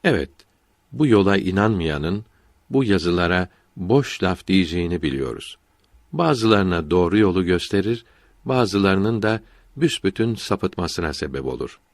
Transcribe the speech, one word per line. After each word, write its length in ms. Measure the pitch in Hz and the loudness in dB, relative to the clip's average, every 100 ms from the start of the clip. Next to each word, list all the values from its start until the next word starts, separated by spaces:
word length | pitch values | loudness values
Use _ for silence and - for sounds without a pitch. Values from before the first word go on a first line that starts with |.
Evet, 280 | 190 110 67 _ _ _ _ _ _ | 0 0 -2 _ _ _ _ _ _
bu 160 | 123 147 | -2 4
yola 300 | 107 98 98 | 4 4 2
inanmayanın, 880 | 98 92 110 101 82 73 78 101 113 _ _ _ _ | 0 0 2 2 -2 -2 -4 -6 -8 _ _ _ _
bu 140 | 135 | -2
yazılara 640 | 123 98 85 87 87 90 90 _ _ - | 2 0 2 0 2 0 -2 _ _ -12
boş 480 | 90 127 139 - | 0 0 0 -4
laf 240 | 92 90 - | -4 -4 0
diyeceğini 540 | 95 85 87 85 87 | 2 2 -2 -4 -2
biliyoruz. 560 | 76 67 65 57 - - _ _ _ _ _ | -4 -4 -6 -8 -14 -20 _ _ _ _ _
Bazılarına 800 | 160 170 135 110 104 92 87 76 | -2 0 2 4 4 4 0 2
doğru 260 | 90 87 101 | 2 4 4
yolu 280 | 104 90 87 | 2 2 0
gösterir, 600 | 90 - 101 98 117 _ _ _ _ - | 0 0 -2 0 -4 _ _ _ _ -2
bazılarının 760 | 127 110 101 98 95 101 113 | 0 2 2 2 2 0 0
da 200 | 107 110 - _ _ - | -2 -2 -6 _ _ -2
büsbütün 580 | 160 - 98 - 113 107 | -2 0 -4 -2 -4 -4
sapıtmasına 760 | - 101 92 - 87 - 82 | -4 -4 -4 -4 -6 -4 -6
sebep 320 | 73 76 67 65 | -6 -8 -6 -8
olur. 340 | 64 62 - _ | -8 -10 -12 _